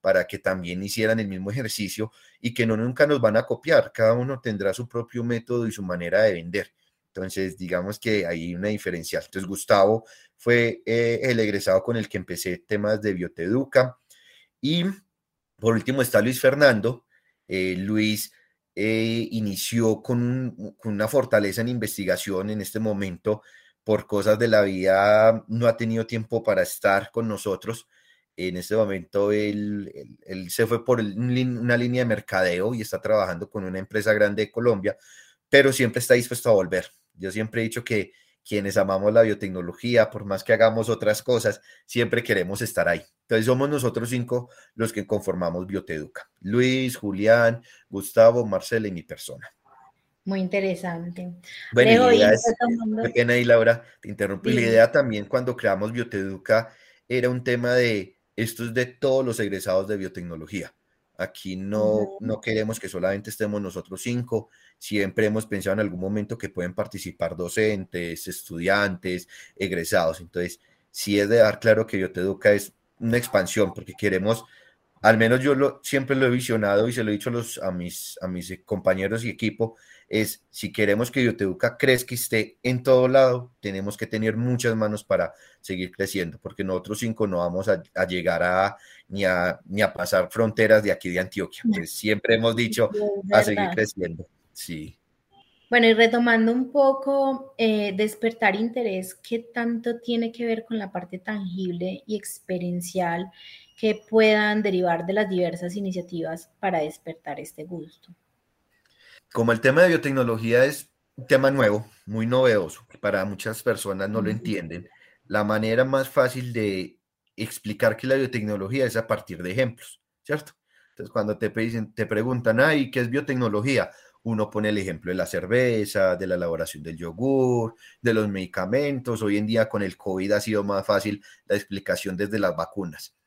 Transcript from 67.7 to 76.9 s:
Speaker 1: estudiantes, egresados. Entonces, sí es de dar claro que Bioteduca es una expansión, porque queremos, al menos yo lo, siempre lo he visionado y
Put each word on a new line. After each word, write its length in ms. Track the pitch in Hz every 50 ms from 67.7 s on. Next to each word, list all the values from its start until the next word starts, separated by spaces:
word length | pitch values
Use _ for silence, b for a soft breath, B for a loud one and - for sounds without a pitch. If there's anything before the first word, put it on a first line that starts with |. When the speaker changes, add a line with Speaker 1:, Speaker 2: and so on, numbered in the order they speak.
| 107 98 92 - - 87 85 85 82 82 - 95
Speaker 1:
estudiantes, 1000 | 87 - - - 82 82 85 92 98 101 101 101 92 87 - 95 90 90 - B B B B B B
egresados. 640 | - 98 95 92 87 85 - - 92 85 82 82 -
Entonces, 400 | 87 82 _ 87 87 87 - _ _ _ _ _ _ _
sí 280 | _ - - 104 101 104
es 120 | 101 101
de 60 | 113
dar 220 | 117 110 107 104 -
claro 280 | - 113 107 107 110
que 100 | - -
Bioteduca 560 | 98 95 90 - 87 90 98 95 92 - 107 104
es 220 | 101 101 - _ _ _ _ _ _
una 180 | - 117 113
expansión, 560 | 120 120 - - 101 92 87 - 113 104 90 -
porque 220 | - - - - -
queremos, 460 | - 104 92 92 95 104 117 117 - b b b b b b b b _ _ _
al 160 | - 107 113
menos 240 | 110 113 113 123 127
yo 140 | 131 143 143
lo, 260 | 131 139 135 - - _
siempre 340 | - - 139 131 127 139
lo 100 | 131 135
he 40 | 127
visionado 560 | 120 127 127 - 117 110 107 101 101 101 107
y 60 | 120